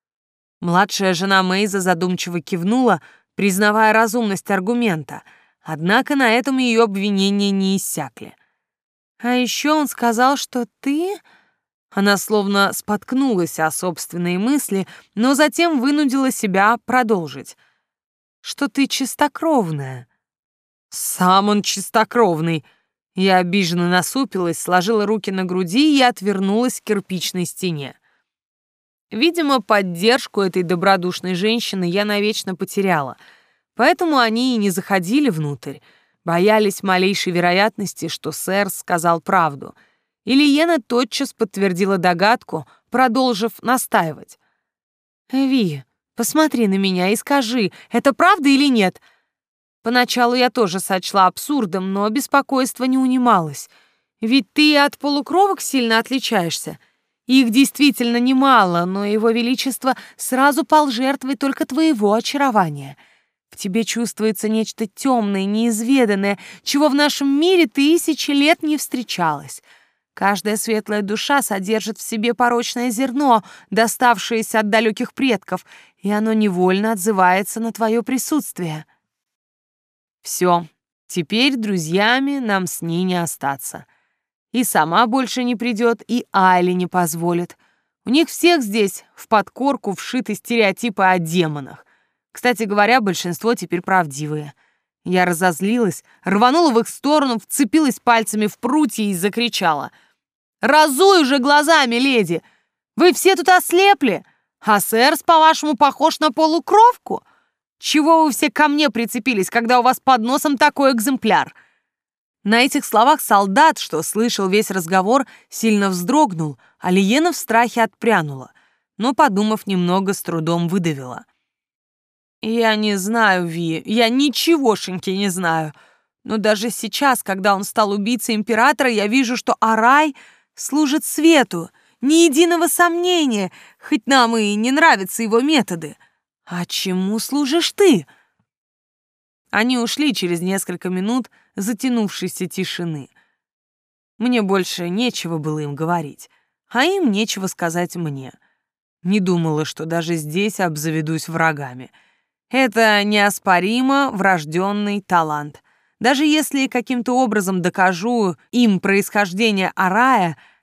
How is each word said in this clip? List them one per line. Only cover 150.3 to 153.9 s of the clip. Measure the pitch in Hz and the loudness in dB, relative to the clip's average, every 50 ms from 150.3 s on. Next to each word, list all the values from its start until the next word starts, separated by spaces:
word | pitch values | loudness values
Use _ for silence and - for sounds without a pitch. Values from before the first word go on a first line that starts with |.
| 151 185 202 214 - - | -4 -2 -2 -2 -2 -2
обзаведусь | 190 175 156 151 147 165 156 160 156 151 160 156 - - | -4 -4 -4 -4 -6 -4 -4 -4 -4 -4 -6 -6 -8 -8
врагами. | 160 165 165 160 156 143 143 131 123 127 127 - _ _ _ _ _ _ _ _ _ _ _ _ | -4 0 0 0 0 -2 -10 -14 -14 -16 -18 -20 _ _ _ _ _ _ _ _ _ _ _ _
Это | - 254 269 254 196 226 226 220 208 208 202 | 0 0 0 0 2 2 4 4 4 4 2
неоспоримо | 208 208 208 202 208 196 - _ 196 185 175 180 202 226 247 262 262 | 2 2 2 2 2 0 -2 _ 2 2 2 2 0 0 0 0 2